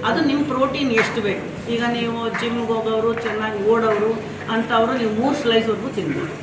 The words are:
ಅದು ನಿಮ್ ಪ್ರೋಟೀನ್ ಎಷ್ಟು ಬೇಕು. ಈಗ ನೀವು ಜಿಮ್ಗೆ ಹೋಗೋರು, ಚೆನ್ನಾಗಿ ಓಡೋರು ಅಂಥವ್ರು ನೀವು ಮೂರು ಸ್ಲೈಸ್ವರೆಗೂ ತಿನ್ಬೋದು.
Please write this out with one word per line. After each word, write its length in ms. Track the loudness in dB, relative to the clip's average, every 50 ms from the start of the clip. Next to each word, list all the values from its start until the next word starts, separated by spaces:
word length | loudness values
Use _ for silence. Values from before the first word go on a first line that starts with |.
| 0 0
ಅದು 120 | 0 2 2 2
ನಿಮ್ 100 | 2 2 2 0 2
ಪ್ರೋಟೀನ್ 380 | 0 0 0 0 0 0 2 2 2 2
ಎಷ್ಟು 160 | 2 0 -2 -2 -2
ಬೇಕು. 180 | -2 -2 -6 -8 -10 -10 -6 -4 -2
ಈಗ 80 | 0 0 0 0 0
ನೀವು 180 | -2 -2 -2 -2 -4 -4 -4 -2
ಜಿಮ್ಗೆ 240 | -4 -2 -2 -2 0 0
ಹೋಗೋರು, 400 | 0 0 0 0 0 2 2 2 0 0 -2
ಚೆನ್ನಾಗಿ 360 | -4 -4 -2 -4 -4 -2 0 2 4
ಓಡೋರು 400 | 4 4 4 2 2 2 2 0 0 -2 -4 -8 -10 -10 -6 -2 -2
ಅಂಥವ್ರು 360 | -2 0 2 4 4 4 4 2 0
ನೀವು 140 | 0 0 0 2
ಮೂರು 140 | 2 2 0 2 2
ಸ್ಲೈಸ್ವರೆಗೂ 460 | 2 2 4 4 2 0 -2 -2 -4 -4 -4
ತಿನ್ಬೋದು. 380 | -2 -2 -2 -2 -4 -4 -6 -10